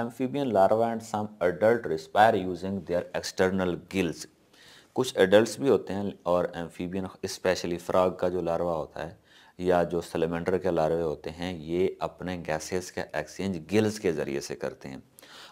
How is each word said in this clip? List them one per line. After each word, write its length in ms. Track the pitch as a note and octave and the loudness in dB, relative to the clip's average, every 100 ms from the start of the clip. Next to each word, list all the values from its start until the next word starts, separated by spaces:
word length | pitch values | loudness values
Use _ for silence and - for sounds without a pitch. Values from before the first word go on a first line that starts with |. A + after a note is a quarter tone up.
"Amphibian 440 | A#2 A#2+ C3 C3+ | -6 -4 -4 -2
larvae 520 | C3+ G2+ F#2+ A2 A#2 A2+ | 0 4 6 6 2 -2
and 40 | |
some 260 | A2 G#2+ G#2+ - | -4 -4 -6 -2
adult 400 | F2+ F2 G#2+ A#2 E2 | -2 2 2 2 0
respire 640 | D#2+ - G2+ A2 A2 F#2 | -6 -2 6 6 6 -2
using 420 | F2 F#2+ G2 D#2+ | -6 -6 -6 -4
their 120 | F2 - E2 | -4 -4 -6
external 600 | - - F#2+ F#2+ F#2 E2 - | -6 2 2 2 -2 -4 -4
gills।" 320 | F#2+ E2+ - - _ _ _ - - _ | -2 -2 -4 -12 _ _ _ -20 -20 _
कुछ 220 | - B2+ - | -4 -2 4
एडल्ट्स 440 | F#2+ G2+ A2+ - | 8 8 6 2
भी 80 | C3+ | 2
होते 240 | G2 - | 2 2
हैं 260 | F#2+ G2+ - F2 | -4 -4 -6 0
और 260 | F2+ F2 E2+ | 0 0 -4
एम्फीबियन, 500 | E2+ - F#2 F#2+ F#2 - F#2+ | -10 -8 -6 -6 -8 -8 -10
especially 520 | - F#2+ F2 F2 E2+ | -4 0 0 -2 -6
फ्रॉग 400 | - F#2 F#2 F2+ | 0 2 2 2
का 100 | F2+ | -2
जो 140 | F2+ | -2
लार्वा 300 | E2+ E2 F2 | -2 -2 -2
होता 300 | D#2+ - - | -2 -6 -8
है 160 | D#2 - _ - - - | -12 -12 _ -20 -20 -6
या 240 | F2+ F2 | 2 4
जो 160 | E2+ E2+ | 4 -2
सैलमेंडर 580 | E2 E2+ E2 E2+ F2 F#2 | -4 -2 0 0 0 0
के 120 | F#2 | 0
लार्वे 320 | E2 D#2 E2 | 2 2 2
होते 280 | E2 D2 D#2+ | -2 -4 -8
हैं, 280 | D#2+ F2 F2 | -8 -8 -6
ये 400 | D2+ F2 F#2 - | -4 0 0 0
अपने 340 | E2 - E2+ F2+ | -8 -8 -8 -8
गैसेस 540 | D#2 D#2 - F#2 F2+ | -4 -6 -4 -6 -6
का 120 | - - D2+ | -8 -6 -6
एक्सचेंज 460 | D2+ - G2 F2 D#2 | -8 -6 -4 -4 0
गिल्स 280 | G#2 G#2+ G#2+ | 2 2 0
के 140 | F#2 | -2
ज़रिए 280 | D2+ C#2 C#2 | -2 -4 -6
से 140 | - | -6
करते 340 | - C2 - C#2 | -8 -8 -8 -14
हैं। 140 | C2+ - - - - - | -16 -18 -20 -20 -20 -20